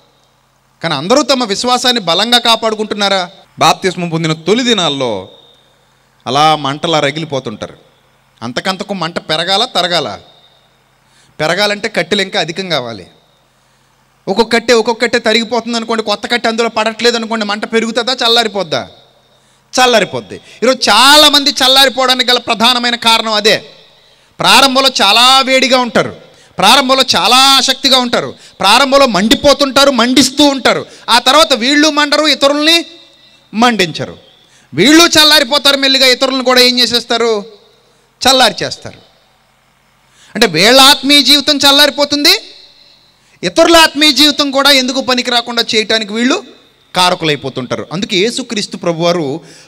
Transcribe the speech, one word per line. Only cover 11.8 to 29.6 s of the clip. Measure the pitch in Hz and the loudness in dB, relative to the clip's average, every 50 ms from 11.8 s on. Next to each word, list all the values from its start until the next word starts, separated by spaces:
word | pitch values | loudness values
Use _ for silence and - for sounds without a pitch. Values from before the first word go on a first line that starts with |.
| 202 226 | -6 -6
కట్టెలు | - 190 170 165 208 208 190 | -4 -4 -4 -2 -2 -4 -4
ఇంకా | 196 214 202 | -4 -4 -4
అధికం | 165 156 170 180 190 185 | -4 -4 -6 -10 -8 -6
కావాలి. | 165 143 123 120 117 101 87 - _ _ _ _ _ _ _ _ _ _ _ _ _ _ _ _ _ _ _ _ _ _ - - | -6 -6 -6 -6 -12 -14 -16 -20 _ _ _ _ _ _ _ _ _ _ _ _ _ _ _ _ _ _ _ _ _ _ -6 -4
ఒక్కొక్క | 190 202 233 226 240 | 0 0 0 0 0
కట్టె, | 233 233 240 247 | -2 2 2 2
ఒక్కొక్క | 226 214 240 233 226 269 | 2 2 0 -2 -2 -4
కట్టె | 233 247 240 | -2 -2 -2
తరిగిపోతుంది | 233 226 214 233 233 208 247 233 220 226 240 | 0 0 0 0 -2 -2 -4 -4 -4 -4 -6
అనుకోండి, | 233 226 226 226 220 220 | -6 -4 -4 -4 -4 -2
కొత్త | 214 208 208 - 220 | -4 -4 -4 -4 -4
కట్టె | 240 240 - 226 | -4 -2 -2 -2
అందులో | 226 220 233 226 | -2 -2 -2 -2
పడట్లేదు | 233 220 214 226 220 220 226 240 226 | -2 -2 -2 -2 -2 -2 -2 0 0
అనుకోండి, | 233 226 214 226 226 214 | 0 -4 -4 -4 -4 -4
మంట | 208 202 214 202 | -4 -6 -6 -6
పెరుగుతుందా, | - 220 226 220 226 220 254 233 247 262 | -2 -2 -2 -2 -2 -4 -4 -4 -4 -4
చల్లారిపోద్దా? | 254 254 233 233 240 233 220 196 202 185 160 143 123 101 85 - - _ _ _ _ _ _ _ _ _ _ _ _ _ _ - - | -2 0 0 2 2 0 0 -2 -4 -6 -4 -4 -6 -6 -8 -16 -20 _ _ _ _ _ _ _ _ _ _ _ _ _ _ 0 2
చల్లారిపోద్ది. | 254 254 240 214 185 - - 123 107 90 101 87 - - - - 208 | 2 4 4 2 0 0 -6 -10 -10 -10 -16 -18 -18 -18 -10 -2 0
ఈరోజు | 247 262 254 - - | 0 0 0 0 2
చాలామంది | 202 214 247 277 294 302 302 294 277 285 277 285 | 2 4 4 4 6 4 4 4 2 0 -2 -2
చల్లారిపోవడానికి | - - 262 254 262 269 269 269 214 254 262 254 254 254 247 233 | -2 -2 0 0 2 2 2 2 0 0 0 0 0 0 0 -2
గల | 247 247 | -2 -2
ప్రధానమైన | 247 - 233 202 226 240 254 240 240 240 240 | -2 -4 -4 0 0 0 0 0 -2 -2 -4
కారణం | 233 - 233 226 226 220 226 220 | -2 0 0 0 0 0 -2 -2
అదే. | 208 202 208 185 120 - - - - - _ _ _ _ _ _ _ _ _ _ - | 0 2 2 0 0 -2 -8 -20 -20 -20 _ _ _ _ _ _ _ _ _ _ -2
ప్రారంభంలో | - 175 202 240 269 277 254 262 269 269 262 - 226 | 2 4 4 4 4 4 2 2 0 0 0 0 0
చాలా | 196 208 233 247 254 262 262 | 2 2 4 4 4 4 4
వేడిగా | 269 247 262 262 254 254 247 254 | 2 2 2 2 2 2 2 0
ఉంటారు, | 247 233 - 208 156 117 95 - - - - - - _ _ - | 0 0 0 -2 -2 -2 -6 -14 -20 -20 -20 -20 -20 _ _ 0
ప్రారంభంలో | 180 202 240 285 285 254 262 262 262 262 226 | 2 4 4 4 2 2 2 0 0 0 0
చాలా | 190 170 202 240 | 0 0 2 4
ఆసక్తిగా | 262 269 269 269 269 254 - 269 - - 269 254 262 | 4 4 4 4 2 2 0 -4 -2 -2 0 0 0
ఉంటారు, | 247 240 233 202 147 123 101 - - - - - | 0 0 -2 -2 -4 -4 -10 -14 -20 -20 -10 -4
ప్రారంభంలో | 185 190 214 247 285 269 269 277 277 | 0 2 4 4 4 4 4 4 2
మండిపోతుంటారు, | 262 208 175 196 226 285 - - 285 269 269 | 2 2 0 2 2 0 2 4 2 2 2